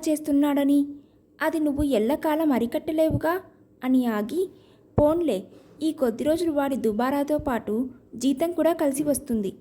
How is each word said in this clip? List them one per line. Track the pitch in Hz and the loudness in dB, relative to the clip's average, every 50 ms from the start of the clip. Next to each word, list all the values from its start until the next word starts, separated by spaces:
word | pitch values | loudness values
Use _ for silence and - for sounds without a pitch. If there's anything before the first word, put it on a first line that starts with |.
| 320 320 | 0 0
చేస్తున్నాడని. | 302 294 302 302 285 285 294 294 285 277 285 277 285 285 285 285 - - - _ _ _ _ _ _ - | -2 -2 0 0 2 2 2 2 2 2 2 4 4 2 2 0 -4 -12 -20 _ _ _ _ _ _ -4
"అది | 285 320 311 330 | -2 -2 0 0
నువ్వు | 311 294 269 285 302 | 0 0 0 0 0
ఎల్లకాలం | 277 262 208 214 233 294 311 - 320 302 311 330 302 | 2 2 2 2 2 0 0 0 0 0 2 2 2
అరికట్టలేవుగా," | 262 226 233 240 - - - - 320 311 320 320 294 - - 311 349 370 359 - - - _ _ _ _ - | 2 2 0 -2 -2 -4 -4 -2 0 2 2 2 2 0 0 -2 -2 -2 -6 -10 -20 -20 _ _ _ _ -2
అని | 254 254 254 247 | 2 2 2 2
ఆగి, | 240 220 208 208 240 285 339 381 359 - - - - - - - _ _ - | 2 0 -2 -2 -2 -2 -4 -4 -4 -6 -12 -20 -20 -20 -20 -20 _ _ 2
"పోన్లే, | 294 294 320 339 339 285 208 185 208 - - - - - - - | 2 4 2 2 0 0 -2 -2 -4 -10 -18 -20 -20 -20 -10 -6
ఈ | 302 320 | -4 -4
కొద్ది | 302 - 269 240 - - 349 | -2 -2 -2 -2 -2 0 0
రోజులు | 294 311 339 359 330 | 0 0 0 0 -2
వాడి | 294 285 277 277 277 | 0 0 0 0 -2
దుబారాతో | 220 214 220 208 208 240 262 285 285 285 285 302 294 | -2 -2 -2 0 0 0 0 0 0 0 0 -2 -2
పాటు | 294 220 - 220 - - 208 226 262 262 - - - _ - | -2 -2 -4 -4 -4 -2 -2 -2 -4 -4 -8 -14 -20 _ -8
జీతం | 226 233 269 277 262 320 339 | -2 -2 0 0 0 -2 -2
కూడా | 339 - 311 320 339 | 0 0 2 2 2
కలిసి | 339 330 277 262 277 302 | 0 0 0 0 0 0
వస్తుంది. | 294 277 240 - - 240 220 202 185 - - | -2 -2 -2 -2 -4 -4 -2 -4 -4 -8 -10